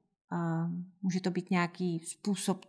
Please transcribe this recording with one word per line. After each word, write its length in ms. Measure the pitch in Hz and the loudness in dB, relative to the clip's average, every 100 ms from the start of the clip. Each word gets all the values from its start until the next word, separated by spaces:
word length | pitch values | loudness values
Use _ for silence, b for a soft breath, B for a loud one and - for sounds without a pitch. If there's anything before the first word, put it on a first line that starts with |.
| _ _ - | _ _ -6
a 360 | 175 170 165 170 175 180 - | -2 0 0 0 -2 -6 -4
může 180 | 190 180 | -2 0
to 100 | 180 | 0
být 200 | 180 180 | 0 2
nějaký 500 | 180 175 - 180 165 | 2 2 0 0 0
způsob 680 | - - 208 190 - 185 | -4 -6 -2 0 0 -2